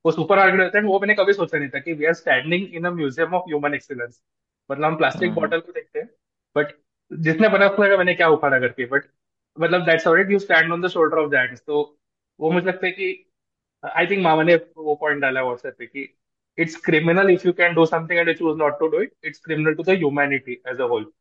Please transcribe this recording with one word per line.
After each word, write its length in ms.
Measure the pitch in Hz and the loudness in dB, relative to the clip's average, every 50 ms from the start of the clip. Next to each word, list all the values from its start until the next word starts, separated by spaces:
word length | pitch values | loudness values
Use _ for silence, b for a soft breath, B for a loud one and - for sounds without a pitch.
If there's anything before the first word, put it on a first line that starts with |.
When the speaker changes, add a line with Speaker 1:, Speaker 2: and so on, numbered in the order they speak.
| - | -2
Speaker 1:
वो 80 | 165 160 | 0 0
सुपरमार्केट 480 | 160 156 156 196 190 196 185 185 190 | 0 2 2 4 6 6 6 4 4
रहते 180 | 190 180 190 208 | 2 2 2 0
हैं, 60 | 208 | 0
वो 160 | 208 190 196 | 2 0 0
मैंने 140 | 202 202 208 | 0 0 0
कभी 180 | 202 190 196 202 | 2 2 2 2
सोचा 260 | 202 175 147 - 151 | 0 0 -4 -4 -4
नहीं 100 | 143 135 | -6 -6
था 120 | 135 139 | -8 -10
कि 140 | 131 170 165 | -8 -8 -6
we 80 | 147 147 | -2 0
are 120 | 160 170 | 0 0
standing 480 | 170 - 160 135 127 127 156 175 180 196 | 0 0 -2 0 0 0 -2 -4 -4 -4
in 180 | 185 175 165 | -6 -8 -6
a 120 | 165 175 180 | -6 -6 -4
museum 360 | 170 156 139 127 139 165 160 | -4 -4 -4 -4 -2 -4 -2
of 120 | 180 180 175 175 151 | -2 -4 -4 -4 -4
human 160 | 151 143 147 | -4 -2 -4
excellence। 500 | 147 135 - - 135 123 120 120 120 _ _ _ _ _ _ _ _ _ _ - | -4 -6 -10 -10 -12 -12 -12 -12 -14 _ _ _ _ _ _ _ _ _ _ -10
मतलब, 140 | 139 135 156 | -6 -4 -2
हम 120 | 156 160 | -2 0
प्लास्टिक 340 | 156 156 131 - 165 190 170 | 0 0 -2 0 -2 -4 -4
Speaker 2:
हम्म। 100 | 165 165 | -2 -2
Speaker 1:
बॉटल 200 | 156 151 160 165 | -4 -2 -2 -4
को 120 | 165 - - | -6 -6 -12
देखते 260 | 160 - _ - - | -12 -12 _ -10 -10
हैं, 120 | 233 233 _ _ _ _ _ _ _ _ - 147 | -10 -10 _ _ _ _ _ _ _ _ -4 -4
but 140 | 151 - - _ _ _ _ _ _ - - | -4 -4 -6 _ _ _ _ _ _ -14 -10
जिसने 360 | 156 160 156 160 160 220 214 | -4 -2 0 2 2 2 4
बना 180 | 190 196 202 | 4 4 2
उसने 220 | 196 196 208 208 196 | 2 2 2 2 4
कहा, 80 | 202 | 4
"मैंने 180 | 190 180 185 175 | 4 2 2 2
क्या 140 | 175 180 160 | 2 4 4
उखाड़ा?" 320 | 156 151 151 143 131 127 | 4 4 4 2 2 2
करके, 280 | 127 120 - - 127 120 | 0 -2 -4 -4 -6 -2
but, 120 | 131 143 - _ _ _ _ _ _ _ _ _ _ - | -2 -4 -4 _ _ _ _ _ _ _ _ _ _ -4
मतलब, 260 | 160 165 170 180 170 | -2 0 0 0 2
that's 180 | 170 165 185 - | 2 2 2 4
how 120 | 180 165 175 | 4 4 4
it, 80 | 196 196 | 4 2
you 80 | 202 196 196 | 0 0 0
stand 240 | - 180 165 165 165 | 2 2 2 2 2
on 120 | 170 170 | 0 -2
the 100 | 180 180 | -4 -2
shoulder 280 | 175 180 160 156 160 156 | 0 2 0 2 2 0
of 140 | 151 147 143 | 0 0 0
giants। 300 | 135 127 120 123 123 _ | 0 0 -2 -4 -12 _
तो 340 | - 147 147 147 147 _ _ _ _ _ _ _ _ _ - | -6 -4 -4 -4 -4 _ _ _ _ _ _ _ _ _ -4
वो 100 | 147 160 | -2 0
मुझे 160 | 175 180 170 | 0 0 0
लगता 200 | 185 180 - - | -2 -4 -4 -4
है 60 | 185 180 | -6 -6
कि, 400 | 196 196 185 190 - _ _ _ _ _ _ _ _ _ _ _ _ - | -4 -6 -6 -6 -8 _ _ _ _ _ _ _ _ _ _ _ _ -14
I 140 | - - 160 | -8 -4 -2
think 220 | 170 175 202 196 185 | -2 0 0 0 2
मामा 200 | 165 156 156 156 | 2 2 2 4
ने 120 | 170 175 | 4 4
वो 400 | 165 165 - _ 160 156 151 147 | 2 2 -2 _ -8 -4 -4 -4
पॉइंट 260 | 147 156 151 147 143 | -2 -2 -2 -2 -2
डाला 200 | 143 135 131 131 | -2 -2 -2 -2
है 60 | 131 | -2
WhatsApp 320 | 127 123 123 - 135 123 - | -4 -4 -6 -10 -14 -14 -14
पे 80 | 120 | -18
कि 320 | 113 - 139 135 - _ _ _ _ _ _ _ _ _ - | -16 -14 -14 -16 -16 _ _ _ _ _ _ _ _ _ -4
it's 160 | 165 160 - | -4 -4 -6
criminal 480 | - - - 160 156 160 165 170 185 196 | -8 -4 0 0 2 2 2 2 4 4
if 140 | 196 180 175 | 4 4 4
you 140 | - 180 175 | 2 0 0
can 180 | - 175 170 170 160 | 2 0 0 4 4
do 60 | 165 | 2
something 320 | 160 165 165 165 165 175 170 | 2 2 -2 -4 -2 -2 0
and 100 | 170 165 | 0 0
you 100 | 160 160 | 0 -2
choose 240 | 170 160 151 160 156 | -2 -2 0 0 0
not 100 | 147 143 - 160 | -2 0 0 -2
to 80 | 160 | 0
do 100 | 151 165 | 0 0
it, 80 | 214 294 | -2 -4
it's 420 | _ _ - 156 151 - _ 160 | _ _ -16 -16 -16 -14 _ -6
criminal 260 | 156 156 156 156 156 | -4 -2 0 0 0
to 120 | 156 165 185 | 0 0 0
the 80 | 190 196 | 2 2
humanity 540 | 165 143 139 143 143 143 139 135 131 127 123 120 - 127 | 2 0 0 0 0 0 0 -4 -6 -8 -14 -12 -10 -10
as 120 | 127 123 | -6 -4
a 60 | 131 | -2
whole। 180 | 120 120 110 107 104 - _ | -2 -2 -2 -4 -6 -14 _